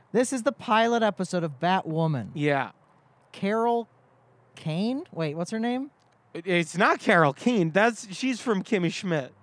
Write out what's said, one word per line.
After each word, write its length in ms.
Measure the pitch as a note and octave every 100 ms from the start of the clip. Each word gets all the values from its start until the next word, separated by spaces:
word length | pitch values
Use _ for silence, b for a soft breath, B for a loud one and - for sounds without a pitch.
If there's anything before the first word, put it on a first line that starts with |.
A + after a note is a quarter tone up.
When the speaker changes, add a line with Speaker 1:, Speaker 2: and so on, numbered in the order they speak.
| B
Speaker 1:
This 200 | G#3+ B3+
is 80 | C4+
the 100 | A#3
pilot 520 | - - A3 A#3 A#3
episode 400 | A3 - F#3 F3+
of 160 | E3 C3
Batwoman. 720 | F3 F#3+ - D#3+ D#3+ C#3 G2+
Speaker 2:
Yeah. 380 | - D3 C#3 A2+ - _ _ _ _ _
Speaker 1:
Carol 540 | - G3 A3 A#3 A#3 A3+ _ _ _ _ _ _ -
Kane? 480 | D#3 D#3+ A3 C4+ F4+
Wait, 240 | - D#3+ D#3
what's 140 | F3
her 80 | A3
name? 320 | A#3 B3+ C#4 _ _ _ _
Speaker 2:
It, 140 | E3+ F3
it's 280 | F3 E3 E3+
not 220 | B3 E4
Carol 340 | - F3+ D3+
Kane. 360 | - A#3+ A#3 E3
That's, 420 | E3 A3+ A3 G#3 F3+
she's 260 | C4 A#3
from 220 | B3+ F#3+
Kimmy 280 | - G#3 F3
Schmidt. 400 | - G3 D#3+ B2+ _